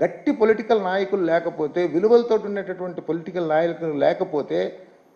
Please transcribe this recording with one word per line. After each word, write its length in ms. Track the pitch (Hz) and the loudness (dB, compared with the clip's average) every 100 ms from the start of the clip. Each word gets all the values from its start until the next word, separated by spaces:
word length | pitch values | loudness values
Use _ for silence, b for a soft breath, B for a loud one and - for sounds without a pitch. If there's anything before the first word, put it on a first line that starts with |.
గట్టి 280 | 170 - 294 | -4 -2 -4
పొలిటికల్ 520 | 220 214 220 226 226 | 2 2 2 2 0
నాయకులు 400 | 185 190 190 202 | 2 -2 0 0
లేకపోతే, 640 | 165 165 170 165 151 170 175 | 2 0 0 -4 -4 0 0
విలువలతో 480 | 151 214 233 233 220 | 2 6 6 6 0
ఉండేటటువంటి 680 | 202 196 180 175 180 165 | 0 -6 -6 -8 -8 -8
పొలిటికల్ 480 | - 165 165 180 160 | -6 -6 -4 -4 0
నాయకులు 440 | 151 170 165 165 | 2 0 -2 -4
లేకపోతే 880 | 143 143 175 190 147 - 165 185 - - _ _ | 2 2 2 -2 -2 -2 -2 -2 -6 -18 _ _